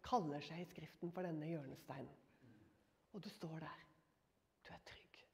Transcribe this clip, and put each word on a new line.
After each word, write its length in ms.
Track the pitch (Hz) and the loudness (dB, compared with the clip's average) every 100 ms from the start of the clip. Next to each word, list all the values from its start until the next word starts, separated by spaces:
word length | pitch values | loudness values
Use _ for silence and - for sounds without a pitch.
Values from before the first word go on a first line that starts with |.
kaller 380 | - 247 156 147 | 8 6 8 2
seg 180 | 143 160 | 0 -4
i 60 | 175 | -4
Skriften 440 | - 156 - 175 | -6 -8 -2 -2
for 120 | 175 180 | 2 2
denne 220 | 156 151 | 4 4
hjørnesteinen, 760 | 165 135 139 - 139 117 - - - - - - - - _ _ | 2 0 -6 -4 -4 -4 -8 -20 -20 -20 -18 -20 -20 -20 _ _
og 80 | 208 | -6
du 60 | 202 | -6
står 300 | - 165 160 | -2 -2 0
der, 220 | 160 - - - - _ _ _ _ _ - | -2 -6 -12 -20 -20 _ _ _ _ _ -14
du 60 | |
er 80 | - - | -12 -12
trygg. 320 | - - - - | -14 -16 -20 -20